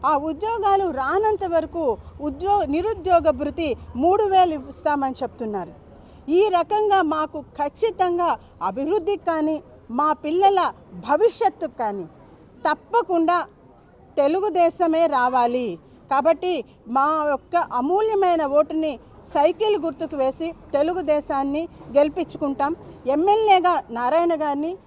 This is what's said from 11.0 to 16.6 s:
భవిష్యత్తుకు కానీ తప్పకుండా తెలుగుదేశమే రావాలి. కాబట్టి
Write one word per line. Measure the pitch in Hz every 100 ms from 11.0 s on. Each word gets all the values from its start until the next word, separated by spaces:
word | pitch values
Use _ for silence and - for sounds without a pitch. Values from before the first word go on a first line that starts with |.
| 214
భవిష్యత్తుకు | 302 427 - 403 - 320 -
కానీ | 220 202 165 - - - - - 311
తప్పకుండా | 302 - 466 466 349 320 349 - - - - - - - -
తెలుగుదేశమే | 277 359 415 349 339 - 339 320 330
రావాలి. | 277 247 254 240 247 233 170 - - -
కాబట్టి | 269 285 311 370 330